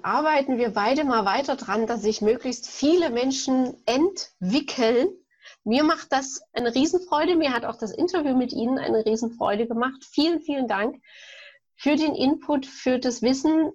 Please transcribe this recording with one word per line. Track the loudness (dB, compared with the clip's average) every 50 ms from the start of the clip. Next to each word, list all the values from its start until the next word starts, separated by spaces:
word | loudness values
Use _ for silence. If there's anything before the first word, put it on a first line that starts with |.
| -2
arbeiten | -2 0 2 2 2 2 2 2 0 0
wir | 0 0 0
beide | 0 0 0 2 2 2 2
mal | 2 2 2 2
weiter | 2 0 0 0 -2 -4
dran, | -6 -4 -4 -2 -2 0
dass | -2 -2 -2
sich | -2 -2 -2 2
möglichst | 2 2 2 2 -2 -8 -8 -8 -10
viele | -14 -6 0 2 4 4 4 4 2
Menschen | 0 0 0 0 -2 -2 0 0 2 2 2 0 -2 -6 -2
entwickeln. | 0 2 2 2 2 0 -4 -12 -14 _ -6 -4 0 0 0 -2 -2 -2 0 2 2 4 4 2 0 -2 -6 _ _ _ _ _ -20 -20 _ -4
Mir | 0 2 4 4
macht | 4 2 0 -2 -2
das | -2 -2 -2 -4 -12 -14 -16 _ -8
eine | -4 -4 0 2
Riesenfreude. | 2 2 2 2 -2 -2 0 0 0 2 2 2
Mir | 2 2 2 0
hat | -2 -4
auch | -6 -8
das | -6 -8 -8
Interview | -2 -2 -2 0 0 0 0 2 2
mit | 2 0 0 -2
Ihnen | -4 -2 -2 -2
eine | -2 -2 0 0 0 2
Riesenfreude | 0 0 0 -2 -6 -4 -2 -2 0 0 0 -2
gemacht. | -2 -2 -2 -2 -2 -4 -8 -20 -6
Vielen, | -2 0 0 2 0 -2
vielen | -2 -4 -4 -2 -2
Dank | -2 -2 -2 -2 -4 -6 -8 _ _ -20 -20 -20 -20 -20 -20 -20 -20 -20 _ _ _ _
für | -4 0 0 2
den | 2 2 0 0
Input, | 0 0 0 0 0 -2 -2 -2 -2 -2
für | -6 -14 -4 -2 0 0 0
das | 0 -4 -4 0
Wissen. | 0 0 0 2 2 2 2 2 2 0